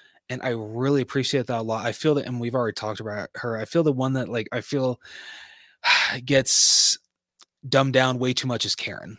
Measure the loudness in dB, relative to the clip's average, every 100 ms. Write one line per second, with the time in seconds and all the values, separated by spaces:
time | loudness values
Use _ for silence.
0 | _ _ -10 -6 -4 -4 -4 -2 2 2
1 | 2 0 0 0 0 -2 -2 -2 -2 0
2 | 2 2 0 -4 -2 0 -2 -2 -6 -6
3 | -6 -8 -8 -8 -6 -4 -2 2 2 2
4 | 0 0 -2 -4 -4 -6 -4 -2 0 -2
5 | -8 -18 -18 -18 -20 -20 -20 _ 0 2
6 | 0 -2 2 2 4 4 6 6 4 2
7 | _ _ _ _ -20 _ 0 2 4 4
8 | 2 2 0 0 -2 -2 -4 -4 -6 -10
9 | -14